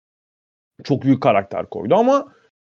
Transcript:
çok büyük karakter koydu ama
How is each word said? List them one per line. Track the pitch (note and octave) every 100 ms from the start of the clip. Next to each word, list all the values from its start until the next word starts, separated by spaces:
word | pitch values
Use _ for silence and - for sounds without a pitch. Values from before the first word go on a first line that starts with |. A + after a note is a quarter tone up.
| _ _ _ _ _ _ _ _
çok | - C#3
büyük | C3+ C3
karakter | C3+ G2+ G2 F2 F2+
koydu | F2 G2
ama | D3 B3 C#4 C#4 _ _ _ _